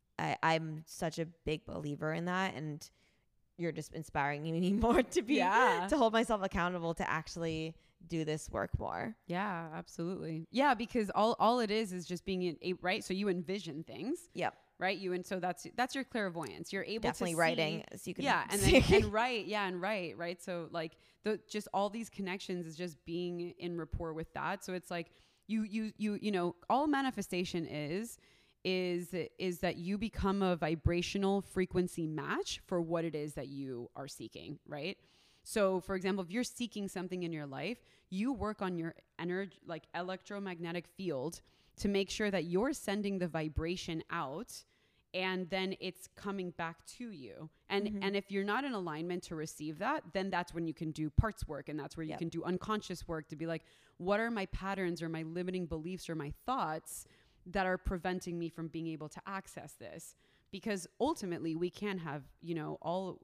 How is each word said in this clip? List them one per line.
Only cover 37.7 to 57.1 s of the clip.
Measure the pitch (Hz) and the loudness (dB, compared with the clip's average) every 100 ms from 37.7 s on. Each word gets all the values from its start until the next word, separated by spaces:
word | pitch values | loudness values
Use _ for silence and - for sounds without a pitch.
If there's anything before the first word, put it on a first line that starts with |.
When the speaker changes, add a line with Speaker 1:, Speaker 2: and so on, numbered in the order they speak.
| 240 - _ - | -6 -10 _ -8
Speaker 2:
you | 185 233 | -2 0
work | 240 202 208 | 0 -2 -2
on | 190 175 | -2 -2
your | 165 - - - | -4 -6 -18 -6
energ-, | 170 185 196 - | -2 -2 -4 -10
like, | - 160 - | -10 -10 -8
electromagnetic | 170 180 185 - 202 196 175 170 175 - | -6 -4 -6 -6 -6 -6 -4 -4 -4 -6
field | - 185 135 143 - - _ _ - | -6 -2 0 -2 -6 -16 _ _ -2
to | 202 | 2
make | 196 196 | 2 2
sure | - 214 | 0 2
that | 190 165 | 2 2
you're | 180 262 | 2 2
sending | 294 - 196 202 190 | 0 -2 0 0 0
the | 175 | 0
vibration | 160 156 151 160 180 - 160 - | 0 -2 0 -2 -2 -2 -4 -2
out | 170 143 151 247 - - _ _ _ _ | -4 -4 -6 -10 -14 -16 _ _ _ _
and | 180 185 185 175 | -2 0 0 0
then | 190 190 190 | 0 0 -2
it's | 185 - - - | -8 -10 -16 -10
coming | 208 196 180 | -6 -4 -4
back | 160 165 170 - | -4 -6 -6 -16
to | - 240 | -14 -12
you. | 175 117 - 156 _ - | -12 -14 -12 -14 _ -2
And, | 202 214 | 0 0
Speaker 1:
Mm-hmm. | 208 | 0
Speaker 2:
and | 196 196 | 0 0
if | - | 0
you're | 196 | -2
not | 202 220 | 2 0
in | 277 | 0
alignment | 220 175 151 170 175 | -2 -2 -2 -2 -2
to | - | -4
receive | 160 156 - 151 156 | -6 -6 -6 -8 -2
that, | 214 302 175 | -2 -2 -2
then | 190 190 | -2 0
that's | 180 175 | 0 -2
when | 170 165 | -2 -4
you | |
can | - 160 | -2 -4
do | 151 156 | -2 0
parts | - 220 190 - | 6 4 4 -6
work, | 143 151 | -6 -6
and | 151 | -6
that's | 147 - | -6 -6
where | |
you | 160 | -6
Speaker 1:
Yep. | - | -4
Speaker 2:
can | 165 | -2
do | 170 | -2
unconscious | 165 180 - 214 - 175 - | 0 0 2 0 0 -8 -4
work | 160 151 | -6 -6
to | 151 | -6
be | 165 | -4
like, | 165 - - - - | -4 -6 -20 -20 -6
"What | 175 202 | 2 2
are | 233 | 2
my | 226 190 | 0 -2
patterns | - 190 196 175 175 | -4 -4 0 0 0
or | 165 | -2
my | 160 | -4
limiting | 160 170 180 185 170 | -4 -4 -2 -2 -2
beliefs | 165 160 180 - | -4 -4 -8 -6
or | |
my | 160 143 - - | -4 -4 -6 -2
thoughts | 262 165 160 - - - | 0 0 -2 -6 -14 -14